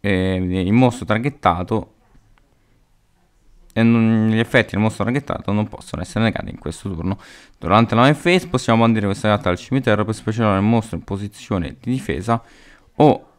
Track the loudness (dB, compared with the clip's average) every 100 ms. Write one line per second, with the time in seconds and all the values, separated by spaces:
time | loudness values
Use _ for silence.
0 | 0 0 0 -2 -2 -2 0 2 2 0
1 | -4 -2 -2 0 0 0 -2 -4 -6 _
2 | _ -20 _ _ _ _ _ _ _ _
3 | _ _ _ _ _ _ -10 0 2 4
4 | 4 2 2 0 2 2 2 0 -2 0
5 | -2 -2 -4 -8 -2 -2 -4 -8 -12 -10
6 | -6 -2 0 -2 -8 -10 -10 -8 -8 -6
7 | -4 -6 -10 -20 -20 _ 2 4 4 4
8 | 4 4 2 0 0 -4 0 2 4 2
9 | 0 -2 0 0 0 -4 -2 -2 0 0
10 | 0 -4 -4 0 2 2 2 2 0 -10
11 | -8 -10 -10 -14 -6 -4 -4 -8 -6 -6
12 | -4 -6 -2 -4 -4 -20 -20 -20 _ 2
13 | 4 4 -2